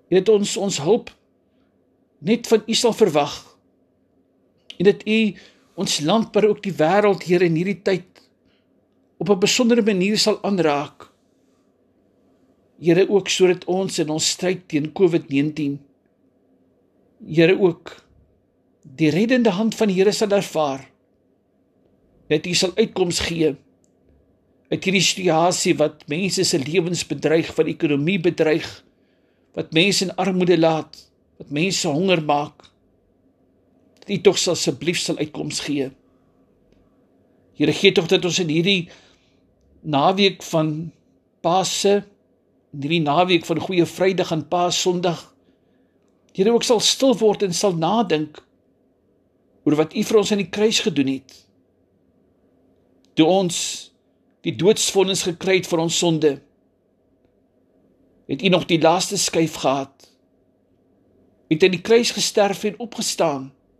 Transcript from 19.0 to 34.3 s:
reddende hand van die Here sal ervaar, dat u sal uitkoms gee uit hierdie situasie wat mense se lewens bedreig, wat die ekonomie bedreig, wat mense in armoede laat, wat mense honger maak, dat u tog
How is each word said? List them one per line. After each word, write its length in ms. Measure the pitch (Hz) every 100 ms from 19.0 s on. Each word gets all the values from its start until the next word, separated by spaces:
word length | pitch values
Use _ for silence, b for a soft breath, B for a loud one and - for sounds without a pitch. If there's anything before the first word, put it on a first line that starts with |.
| 156
reddende 400 | 160 226 254 226
hand 260 | 180 226 -
van 120 | 220
die 80 | 185
Here 100 | 196
sal 220 | 196 214
ervaar, 560 | 196 170 160 147 135 - _ _ _ _ _ _ _ _ _ _ _ _ _ -
dat 180 | 151 180
u 80 |
sal 180 | 170 185 196
uitkoms 440 | 226 185 180 -
gee 360 | - 165 156 131 _ _ _ _ _ _ _ _ _ _ _
uit 140 | - 190
hierdie 160 | 190
situasie 680 | - 196 180 160 175 175 185 147
wat 260 | 151 151 -
mense 340 | 151 190 190 -
se 120 | 165
lewens 420 | 131 180 170 170 -
bedreig, 420 | 143 147 165 - -
wat 100 | 156
die 80 | 156
ekonomie 440 | 156 143 151 196
bedreig, 440 | 175 - 156 160 - - _ _ _ _ _ _ _ -
wat 160 | - 160
mense 300 | 196 175 185
in 60 | -
armoede 400 | 190 185 180 165
laat, 380 | 160 156 - - - _ _ _
wat 100 | -
mense 400 | 143 185 - 175
honger 300 | 143 190 170
maak, 460 | 151 143 151 - - _ _ _ _ _ _ _ _ _ _ _ _ _
dat 140 | - 202
u 60 |
tog 160 | 196